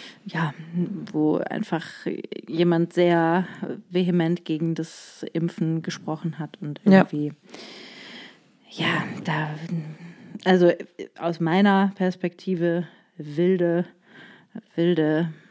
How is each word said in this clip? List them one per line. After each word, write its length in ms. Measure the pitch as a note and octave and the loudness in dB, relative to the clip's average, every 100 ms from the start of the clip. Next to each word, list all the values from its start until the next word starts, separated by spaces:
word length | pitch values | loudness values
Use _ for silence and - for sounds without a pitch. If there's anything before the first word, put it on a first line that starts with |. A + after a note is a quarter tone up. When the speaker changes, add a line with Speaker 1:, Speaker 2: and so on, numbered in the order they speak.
| - - - | -20 -16 -10
Speaker 1:
ja, 300 | D#3+ D#3+ E3 D#3+ F3 F3 F3 B2 | -4 -4 -6 -8 -4 -4 -6 -6
wo 220 | D#3 D3+ - | 0 0 0
einfach 480 | - - - D#3+ - - - - - - - | -2 -6 -4 -6 -6 -12 -8 -8 -10 -14 -6
jemand 460 | D#3+ E3+ E3 E3+ | 0 4 4 2
sehr 520 | F3 F3 E3+ E3 F3 F3 - - - - | 4 4 4 4 2 0 -6 -10 -10 -4
vehement 520 | F3+ F3+ F3 E3 F3 | -2 2 2 2 0
gegen 300 | - D#3 E3 | -2 -2 -2
das 500 | D#3+ D#3+ - - - - | -2 -6 -10 -20 -14 -8
Impfen 500 | E3+ E3 - D#3+ E3 | -4 -4 -2 -2 -2
gesprochen 560 | E3 - D3+ D#3 E3 - | -4 -10 -8 -6 -6 -8
hat 180 | D3+ - | -10 -10
und 200 | D3 D3 | -10 0
Speaker 2:
Ja. 180 | G3+ F#3+ | 6 8
Speaker 1:
irgendwie, 320 | - D3 D3 C#3+ - - - - - - - - - - _ _ _ | 6 0 -6 -8 -20 -20 -18 -18 -20 -20 -20 -20 -20 -20 _ _ _
ja, 320 | - E3 D#3+ - - | -4 -2 -2 -4 -6
da, 280 | - D3+ D3+ D3+ E3 E3 D#3 - E3+ - - - F#3 | -4 -2 -4 -6 -6 -6 -8 -14 -18 -20 -16 -4 4
also 260 | F#3 F3 - - - - - | 6 6 4 -4 -14 -14 -6
aus 200 | E3+ D#3+ | -6 -2
meiner 520 | E3 F#3 G3+ G3 G3 | 0 4 6 6 4
Perspektive 920 | G3 F#3 F3+ F3+ - F#3+ F3 E3+ E3+ D#3+ - _ - | 2 -2 -2 -6 -6 -4 -2 0 0 -4 -12 _ -16
wilde, 640 | D3 D3 F3+ F#3 E3+ E3+ F3 _ _ - - - _ - - - | -8 0 2 2 2 0 -2 _ _ -20 -20 -20 _ -20 -10 0
wilde 540 | E3+ E3 D3+ D#3 E3+ D#3 - | 2 4 2 2 0 -6 -20